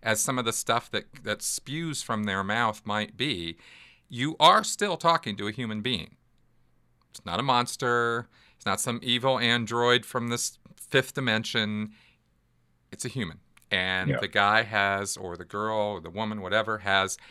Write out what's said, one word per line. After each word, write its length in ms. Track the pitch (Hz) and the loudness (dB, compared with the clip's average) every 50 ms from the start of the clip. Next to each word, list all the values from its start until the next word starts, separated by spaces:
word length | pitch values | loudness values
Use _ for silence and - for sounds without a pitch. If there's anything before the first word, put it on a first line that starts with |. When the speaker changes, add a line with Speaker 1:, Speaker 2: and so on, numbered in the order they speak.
Speaker 1:
as 160 | - 110 110 107 | -2 0 0 2
some 180 | - - 131 127 | 0 0 0 0
of 80 | 117 | 0
the 60 | 113 113 | 0 -2
stuff 360 | - - - 117 120 - - | -2 0 0 0 0 0 -2
that, 120 | - 104 - - - - - | -4 -6 -6 -8 -12 -10 -6
that 180 | 107 107 - | -6 -6 -4
spews 600 | - - - - - 135 139 160 170 160 139 - | -4 -6 -6 -6 -6 -8 -6 -6 -4 -6 -6 -6
from 220 | - - 117 107 107 | -4 -4 -2 -2 0
their 180 | 104 95 98 | 0 0 -2
mouth 380 | 98 98 107 117 120 110 104 - - | 0 0 0 0 0 0 -2 -4 -6
might 300 | 104 104 107 107 - - | -4 -2 -2 -4 -4 -4
be, 420 | - 127 151 117 87 85 82 80 - - - - - - - _ _ _ _ | -4 -4 -2 -2 -4 -6 -8 -10 -12 -18 -20 -20 -20 -20 -20 _ _ _ _
you 260 | 127 117 131 151 160 - | -6 -4 -2 -2 2 6
are 240 | 151 165 190 214 208 | 8 8 8 6 4
still 320 | - - - 202 208 175 | 0 -2 -2 -2 -2 -2
talking 400 | - - 170 170 160 - 120 101 | 0 2 2 2 2 0 -4 -6
to 100 | 92 101 | -4 -4
a 60 | 104 | -6
human 300 | 107 135 123 110 107 107 | -4 -6 -6 -6 -6 -4
being. 340 | 104 127 123 87 - - - _ _ _ _ _ _ _ _ _ _ _ _ _ _ _ _ _ _ _ | -2 -2 -2 -4 -4 -10 -16 _ _ _ _ _ _ _ _ _ _ _ _ _ _ _ _ _ _ _
It's 140 | - - - | -20 -14 -8
not 120 | 90 85 101 | -4 -2 0
a 40 | |
monster. 840 | 131 139 127 120 120 - - - 139 123 120 120 120 117 117 120 120 - _ _ _ _ _ | 2 2 2 2 2 0 -2 -2 0 2 2 2 2 2 0 -2 -6 -10 _ _ _ _ _
It's 80 | _ - | _ -2
not 160 | 104 95 - | -2 -2 0
some 200 | - 131 117 - | 0 -2 -4 -4
evil 360 | - 120 120 123 120 135 131 113 | 0 0 0 2 2 2 2 2
android 680 | 120 117 120 120 117 107 117 120 120 120 123 123 120 | 2 2 2 2 0 0 0 2 4 6 4 4 2
from 220 | - - 127 117 120 | 0 -4 -4 -2 -2
this 300 | 120 117 - - - - - - - | -2 -2 -4 -6 -8 -12 -20 -20 -20
fifth 360 | - - - - 135 131 - - | -20 -8 0 2 2 2 2 -2
dimension. 800 | 147 131 120 110 110 110 - - 117 107 104 107 107 107 107 - - _ _ _ _ _ _ _ _ _ _ _ _ _ _ _ _ _ _ | -4 0 0 0 0 -2 -2 -2 0 0 0 -2 -4 -6 -8 -10 -16 _ _ _ _ _ _ _ _ _ _ _ _ _ _ _ _ _ _
It's 140 | - - - | -14 -10 -10
a 40 | 123 | -8
human. 320 | - 135 107 82 76 - _ _ _ - - _ | -6 -6 -6 -6 -8 -12 _ _ _ -20 -6 _
And 380 | 101 92 92 92 92 92 92 - | -2 0 0 0 0 0 0 0
Speaker 2:
Yeah. 100 | - - | 0 -2
Speaker 1:
the 100 | - - | -2 0
guy 340 | - 104 101 101 107 113 | 2 4 4 6 4 4
has, 560 | 113 101 110 101 98 98 98 98 101 98 - - | 2 2 2 2 4 4 2 2 0 -4 -6 -6
or 180 | 95 90 85 | -8 -8 -8
the 80 | 85 90 | -8 -10
girl, 320 | 85 - 101 107 110 110 | -8 -6 -4 -2 0 0
or 240 | 107 104 104 104 87 | 0 0 0 -2 -4
the 80 | 80 82 | -8 -8
woman, 320 | 85 104 110 107 107 107 | -6 -4 -4 -4 -4 -6
whatever, 380 | 95 90 101 110 107 113 110 104 | -4 0 0 0 0 0 -4 -2
has 400 | 95 101 98 98 95 98 - - - - | 0 2 4 4 2 2 -2 -8 -12 -18